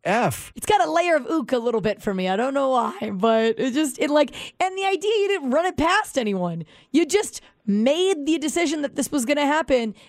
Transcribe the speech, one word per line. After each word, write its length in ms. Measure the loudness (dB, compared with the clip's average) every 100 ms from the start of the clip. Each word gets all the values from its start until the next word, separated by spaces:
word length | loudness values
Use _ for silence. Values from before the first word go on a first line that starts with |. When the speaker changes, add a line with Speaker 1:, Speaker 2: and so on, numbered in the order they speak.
Speaker 1:
F. 480 | -2 0 0 -4 -10 -8
Speaker 2:
It's 80 | 0
got 200 | 2 2
a 40 |
layer 260 | 2 2 0
of 100 | 0
ook 260 | -4 -2
a 60 | -2
little 220 | 0 0
bit 180 | -2 -4
for 140 | -4
me. 140 | -2 0
I 80 | 0
don't 180 | 0
know 160 | 0 0
why, 400 | 0 -2 -4 -8
but 460 | -2 2 2 2 0
it 140 | -2
just, 240 | 0 -2 -2
it, 100 | 0
like, 220 | 2 2 -2 -12 -4
and 180 | -4 -2
the 60 | -2
idea 240 | 0 0 0
you 100 | 2
didn't 220 | 0 0
run 160 | 0 0
it 100 | 0
past 400 | 2 2 0 -2
anyone. 480 | -2 -2 -4 -6 -10 -18 _
You 120 | 0 2
just 340 | 2 -2 -8 -18 _ -2
made 580 | 2 2 2 2 0 0
the 120 | -2
decision 440 | 0 -2 -2 -2
that 120 | -4
this 160 | -4 -4
was 140 | -2
gonna 220 | 0 2 2
happen 500 | 0 2 0 0 -6